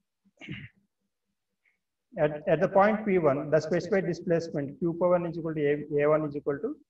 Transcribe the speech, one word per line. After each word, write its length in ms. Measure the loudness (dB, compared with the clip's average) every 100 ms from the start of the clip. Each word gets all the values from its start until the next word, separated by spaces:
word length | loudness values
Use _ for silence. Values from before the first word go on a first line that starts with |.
| _ _ _ _ -14 -14 -16 _ _ _ _ _ _ _ _ _ _ _ _ _ _ -2
at, 280 | -2 -2 0
at 140 | 2
the 80 | 4
point 360 | 4 4 2 0
P 120 | 2
one, 320 | 2 2 2
the 80 | 0
specified 480 | 2 -2 0 0 0
displacement 720 | -4 -2 -2 -2 -6 -6 -4
Q 140 | -4
P 60 | 0
one 280 | 2 2 0
is 120 | -6
equal 160 | -6
to 60 | 0
A, 420 | 0 0 -2 0
A 80 | 2
one 180 | 2 0
is 80 | -4
equal 220 | -4 -4
to 180 | -6 -8